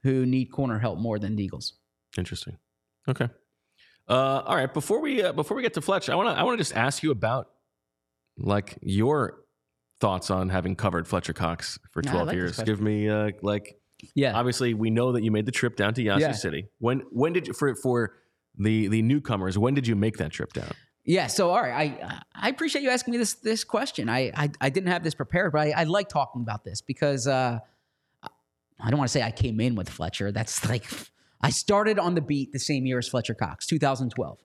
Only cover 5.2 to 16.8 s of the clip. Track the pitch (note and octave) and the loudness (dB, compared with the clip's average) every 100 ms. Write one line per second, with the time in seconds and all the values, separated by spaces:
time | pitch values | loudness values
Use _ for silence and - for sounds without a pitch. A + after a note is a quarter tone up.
5.2 | F#3 F3 D3+ A#3 B3 - D3 F#3+ - D#3 | 0 0 -2 -2 -2 -2 0 0 0 0
6.2 | G#3+ D#3+ F3 A#3+ D#3+ - B2 - D3+ B2 | 2 2 0 2 -2 0 0 0 -2 0
7.2 | A2 B2+ - _ _ _ _ _ _ _ | 0 -2 -6 _ _ _ _ _ _ _
8.2 | _ - - G2+ G2+ - - G2 A2+ D3+ | _ -8 0 0 -2 -10 -2 2 2 2
9.2 | A2 - _ _ _ _ _ _ G#2+ F#2 | 0 -6 _ _ _ _ _ _ 0 0
10.2 | - F#2 F#2 F#2 F2 F2+ G2+ F2 E2 F#2 | 0 0 2 0 -2 0 0 0 0 -2
11.2 | - E2 E2+ E2+ - - _ - D#2 F2+ | -2 -4 -2 -2 -8 -12 _ -4 -2 0
12.2 | E2 B2 F2+ - A2 G#2 G#2+ G#2 G#2+ G#2+ | 0 -2 -4 -2 -2 0 0 0 0 0
13.2 | G#2+ G2+ G2+ G#2 - - _ _ - - | 0 -2 -2 -2 -4 -20 _ _ -6 0
14.2 | C3+ A2 B2 A#2+ B2+ A2 A2+ A2+ B2+ B2 | 2 2 0 0 0 2 2 2 2 2
15.2 | A2 G#2+ G#2 - B2 - G2+ A#2 A2 G2 | 2 2 0 0 -2 2 0 2 2 4
16.2 | D3+ A2 F2+ D2 G#2 _ | 2 0 -4 -4 -8 _